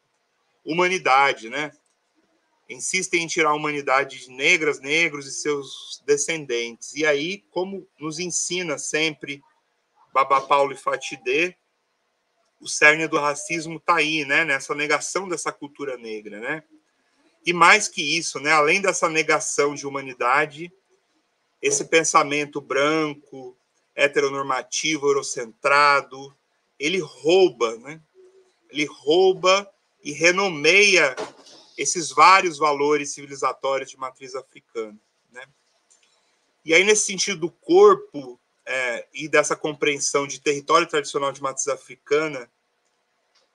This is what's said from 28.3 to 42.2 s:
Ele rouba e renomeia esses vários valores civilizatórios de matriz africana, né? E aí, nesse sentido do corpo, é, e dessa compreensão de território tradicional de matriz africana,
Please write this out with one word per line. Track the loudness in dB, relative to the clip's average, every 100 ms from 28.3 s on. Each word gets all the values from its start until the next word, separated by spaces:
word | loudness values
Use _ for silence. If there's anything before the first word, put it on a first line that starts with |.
| _ _ _ _
Ele | -6 -6
rouba | -4 2 4 4 4 4 2 0 _ _ _
e | -14
renomeia | 2 2 4 0 0 4 6 6 4 2 -2 -10 -14 -20 -20 -16 -8
esses | -4 -4 -2
vários | 6 6 6 4 0
valores | 0 2 2 2 -2
civilizatórios | -10 -14 -6 -4 -4 -4 -4 -6
de | -10
matriz | -12 -12 -14 -14
africana, | -14 -20 _ -10 -10 -14 _ _ _
né? | -20 -20 _ _ _ _ _ _ _ _ _ _ _
E | 2
aí, | 4 4
nesse | 2 0
sentido | -4 -4 -4
do | -8
corpo, | -8 2 8 8 8 0 -14 -14 -18 _ _ -8
é, | -4 -4 -6 -10
e | -12 0
dessa | 2 2 -2
compreensão | -4 -2 -2 -2 -2 -2 -4
de | -4
território | -4 -2 4 4 4
tradicional | -2 -4 -4 -4
de | -4
matriz | -8 -6 -6
africana, | -6 -10 -20 -2 0